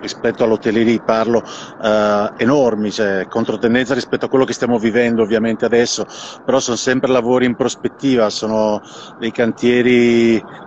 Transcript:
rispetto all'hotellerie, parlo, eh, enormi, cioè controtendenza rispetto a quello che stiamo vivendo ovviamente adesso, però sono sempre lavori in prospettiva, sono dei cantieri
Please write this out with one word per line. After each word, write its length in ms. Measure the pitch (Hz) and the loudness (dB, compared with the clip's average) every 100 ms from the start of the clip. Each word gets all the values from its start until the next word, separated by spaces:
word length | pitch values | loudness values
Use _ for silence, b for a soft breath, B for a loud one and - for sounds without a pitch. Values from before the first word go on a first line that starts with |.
rispetto 420 | - - 120 - | -12 -4 -4 0
all'hotellerie, 580 | 117 107 113 107 113 113 | 0 0 0 2 2 2
parlo, 400 | - 113 113 117 B B B - | 0 0 2 0 B B B -6
eh, 520 | 110 107 104 104 107 - | 0 2 2 0 -2 -2
enormi, 540 | 117 147 123 107 107 | 0 2 2 0 -4
cioè 340 | 92 104 98 90 | -2 -2 -2 -4
controtendenza 680 | 113 113 110 117 120 120 127 | -4 -4 -2 0 2 0 -2
rispetto 300 | - 123 - | -2 -4 0
a 40 | |
quello 160 | 131 127 | 0 0
che 80 | |
stiamo 240 | 113 120 120 | -2 -2 0
vivendo 460 | 113 110 120 113 | 0 0 2 0
ovviamente 420 | 107 113 117 110 117 | 0 0 0 -2 0
adesso, 400 | 117 120 - 101 B B B - | 2 0 -2 -8 B B B -2
però 140 | 131 | 0
sono 180 | 127 113 | 0 -2
sempre 340 | 135 127 123 | -2 0 2
lavori 340 | 127 117 127 123 | 0 2 2 2
in 80 | 117 | 0
prospettiva, 720 | 120 - 113 - 139 123 107 | -4 -4 -8 -4 0 2 0
sono 520 | - 110 110 107 104 B B B - | -2 -2 0 0 -2 B B B -8
dei 120 | 117 | -6
cantieri 1040 | - 117 - 120 123 123 123 120 117 117 110 - B | -2 -2 0 2 2 4 4 4 4 4 2 -2 B